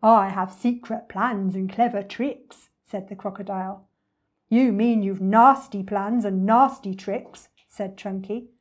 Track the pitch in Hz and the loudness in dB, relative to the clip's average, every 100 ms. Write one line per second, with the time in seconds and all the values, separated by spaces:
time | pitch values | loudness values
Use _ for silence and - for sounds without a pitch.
0 | 220 226 196 190 185 - 240 240 - 220 | 6 6 4 -2 -6 -4 -4 -4 -6 -10
1 | - 190 226 220 190 185 190 - 240 220 | -10 -4 -2 -2 -4 -4 -6 0 0 0
2 | 196 - 254 - _ - - _ _ 202 | -8 -6 -6 -6 _ -20 -20 _ _ -12
3 | 190 190 208 196 196 196 190 196 _ _ | -12 -10 -10 -10 -10 -8 -8 -10 _ _
4 | _ _ _ _ _ 226 262 202 233 226 | _ _ _ _ _ 2 2 2 0 0
5 | 196 190 190 214 240 269 - 202 190 202 | 0 -2 2 6 6 6 -2 -10 -6 -4
6 | 196 240 208 190 190 226 269 269 202 190 | -2 -2 -2 -2 2 4 4 0 -10 -10
7 | - 202 - - - _ _ - 196 190 | -6 -8 -8 -20 -20 _ _ -10 -10 -10
8 | 208 190 190 214 240 _ | -10 -10 -8 -10 -10 _